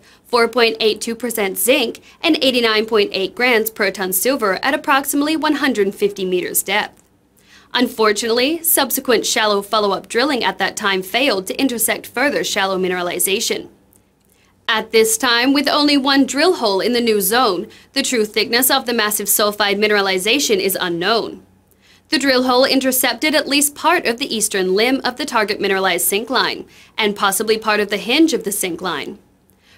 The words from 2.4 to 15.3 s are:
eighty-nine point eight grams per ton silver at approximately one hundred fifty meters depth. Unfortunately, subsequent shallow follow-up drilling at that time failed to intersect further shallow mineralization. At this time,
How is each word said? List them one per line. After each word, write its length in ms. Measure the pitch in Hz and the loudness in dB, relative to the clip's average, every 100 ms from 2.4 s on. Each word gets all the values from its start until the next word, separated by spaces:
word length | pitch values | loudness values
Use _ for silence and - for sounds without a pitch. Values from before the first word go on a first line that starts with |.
eighty-nine 460 | 262 247 226 214 220 | 2 2 2 2 2
point 240 | 220 202 | 0 0
eight 220 | - 190 - | -2 -4 0
grams 340 | 247 226 220 | 2 2 0
per 220 | - 196 | -2 -4
ton 200 | 190 185 | -2 -4
silver 440 | 185 240 277 311 185 269 | -2 0 0 0 0 -2
at 80 | |
approximately 640 | 285 302 277 277 285 294 311 | -2 2 0 0 -2 0 0
one 200 | 302 277 | 0 0
hundred 360 | 277 208 196 | 0 0 0
fifty 320 | 196 202 202 185 | 0 -2 -2 -2
meters 380 | 180 165 - | -2 -2 -4
depth. 380 | - 202 - - _ _ _ _ _ - - 240 | -2 -2 -2 -10 _ _ _ _ _ -20 -6 -2
Unfortunately, 880 | 247 - 214 208 226 240 262 330 | -2 2 2 2 0 0 0 0
subsequent 640 | - - 269 - - 226 - | -2 0 0 -2 0 0 2
shallow 380 | 240 214 202 | 0 2 0
follow-up 440 | 196 220 202 180 - | 0 0 0 -2 -2
drilling 360 | 226 285 254 | -2 0 0
at 160 | - 190 | -2 -2
that 180 | 190 - | -4 -2
time 240 | 208 190 | -2 -2
failed 460 | 190 233 285 190 190 | -2 0 0 0 -4
to 120 | 254 | -2
intersect 460 | 269 233 233 202 - | -2 -2 -2 -4 -6
further 380 | - 277 190 | -2 -2 0
shallow 340 | 175 208 190 190 | -2 -2 0 0
mineralization. 920 | 185 180 175 165 190 202 - 208 - _ _ _ _ _ _ _ _ _ - | -2 -2 -4 -2 -2 0 -2 -4 -8 _ _ _ _ _ _ _ _ _ -4
At 240 | 220 220 | -4 2
this 260 | 226 220 - | 2 4 2
time, 360 | 254 | 2